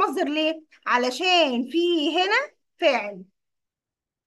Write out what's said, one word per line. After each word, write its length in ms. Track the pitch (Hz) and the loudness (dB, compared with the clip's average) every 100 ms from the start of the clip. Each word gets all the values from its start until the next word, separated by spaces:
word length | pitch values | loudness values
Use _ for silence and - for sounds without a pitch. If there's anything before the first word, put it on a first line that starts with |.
| 392 | 0
مصدر 180 | 277 | 0
ليه؟ 400 | 294 302 311 320 - _ - | -2 0 -2 -2 -10 _ -2
علشان 840 | 240 254 254 359 359 302 240 269 | 0 0 -2 2 4 2 0 -2
في 380 | 330 349 339 294 311 | 0 0 2 0 0
هنا 340 | 370 440 571 _ _ - | 0 0 -2 _ _ -2
فاعل، 440 | 339 247 208 196 185 _ _ _ _ _ _ _ _ _ | 0 0 -4 -12 -18 _ _ _ _ _ _ _ _ _